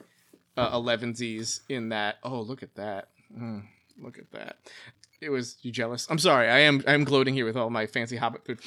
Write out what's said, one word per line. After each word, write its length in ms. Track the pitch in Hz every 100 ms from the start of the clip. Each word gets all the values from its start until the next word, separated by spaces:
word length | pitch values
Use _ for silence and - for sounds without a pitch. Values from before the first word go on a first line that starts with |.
| _ _ _ _ _ -
uh, 140 | 120 120
elevensies 840 | 120 113 120 117 117 110 113 - -
in 200 | 131 113
that. 280 | 107 104 -
Oh, 180 | 123 127
look 220 | 110 131
at 120 | - -
that. 340 | 107 98 - _ _ -
Mm, 260 | 117 107 104 _ _ -
look 160 | 123 -
at 140 | -
that. 260 | - - - - - - _ _ _
It 80 | 156
was, 280 | 135 120 -
you 100 | 127
jealous? 340 | 117 117 123 -
I'm 100 | 160
sorry. 280 | 185 135 113
I 100 | 127
am, 240 | 151 139 139
I 60 |
am 100 | 143
gloating 300 | 139 139 131
here 120 | 135 113
with 120 | 117
all 120 | 113
my 180 | 117 107
fancy 300 | 127 117 120
Hobbit 280 | 117 123 -
food. 140 | 117